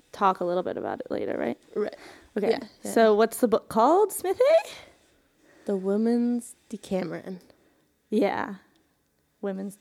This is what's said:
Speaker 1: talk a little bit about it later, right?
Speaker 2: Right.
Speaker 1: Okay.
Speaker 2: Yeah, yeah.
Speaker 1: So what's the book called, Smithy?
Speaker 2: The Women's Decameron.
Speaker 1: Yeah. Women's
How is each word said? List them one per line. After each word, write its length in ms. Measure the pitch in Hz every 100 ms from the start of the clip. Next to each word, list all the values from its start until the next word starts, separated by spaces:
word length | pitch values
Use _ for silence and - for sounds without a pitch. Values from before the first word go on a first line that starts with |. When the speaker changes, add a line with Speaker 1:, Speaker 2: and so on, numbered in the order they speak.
| -
Speaker 1:
talk 300 | - 196 185
a 40 |
little 200 | 175 180
bit 120 | 180 -
about 220 | 104 -
it 100 | -
later, 240 | - 101 -
right? 180 | - - - -
Speaker 2:
Right. 180 | 208 - - - - 208
Speaker 1:
Okay. 140 | 220
Speaker 2:
Yeah, 80 | - - _
yeah. 80 | 208
Speaker 1:
So 240 | 233 220
what's 220 | 208 220 -
the 100 | 233
book 220 | 208 -
called, 440 | 220 254 370 403
Smithy? 280 | - 359 381 539 659 855 - - _ _ _ _ _ _ _ -
Speaker 2:
The 100 | 196
Women's 800 | 190 208 226 240 240 240 - - -
Decameron. 720 | 208 - 185 170 165 - 180 _ _ _ _ _ _ -
Speaker 1:
Yeah. 460 | 208 196 - - 190 _ _ _ _ _ _ _ -
Women's 380 | 202 190 196 190